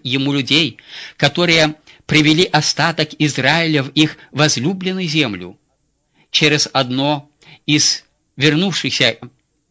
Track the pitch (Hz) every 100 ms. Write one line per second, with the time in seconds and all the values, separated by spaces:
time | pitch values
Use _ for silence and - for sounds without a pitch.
0 | 123 131 139 143 123 143 147 110 - -
1 | - - 143 - 175 165 156 151 _ -
2 | - 151 151 156 185 156 - - 165 160
3 | 147 - 151 - 131 160 165 147 135 147
4 | 151 - - 131 156 - 135 190 185 190
5 | 180 156 131 92 90 - _ _ _ _
6 | _ _ _ - 151 147 - 131 127 127
7 | 143 147 - _ _ - - 147 - -
8 | _ _ _ - 147 151 196 - 135 -
9 | 123 - 120 _ _ _ _